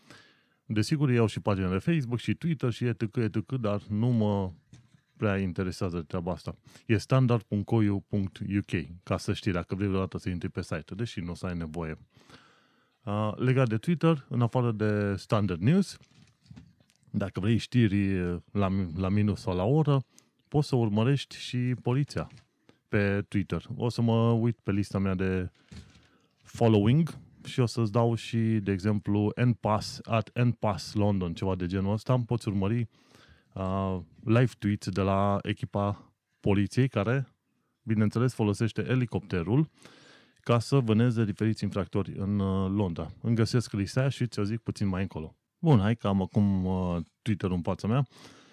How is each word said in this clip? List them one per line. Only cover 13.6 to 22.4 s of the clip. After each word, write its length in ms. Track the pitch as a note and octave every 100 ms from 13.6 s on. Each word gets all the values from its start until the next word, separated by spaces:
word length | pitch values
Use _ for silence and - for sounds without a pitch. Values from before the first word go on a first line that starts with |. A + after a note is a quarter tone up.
| B2
de 80 | G#2+
Twitter, 480 | - F3 E3 D#3 -
în 120 | B2
afară 300 | A#2 B2+ A#2+
de 440 | G#2+ G#2+ G#2 G2+ F#2+
Standard 460 | - A2 F#2+ E2+
News, 360 | G#2 F#3 F#3+ - _ _ _ _ - - - _ _ _ _
dacă 300 | G#2 G2 -
vrei 180 | G2+ G#2+
știri 640 | - B2 A2 G2+ G2 F#2+ F2 F2 -
la, 200 | G2+ F#2+ G2 F2+ D#2+
la 140 | F#2
minut 280 | G#2 G#2 F2+
sau 180 | - F2+
la 80 |
oră, 420 | G2 D3+ C#3+ C#3 - _ _ _ _
poți 200 | D3 C#3+
să 80 | B2+
urmărești 600 | A2 G#2 A#2 C#3 - -
și 380 | - B2 B2 B2
poliția 480 | - C3 C#3+ - D#2 -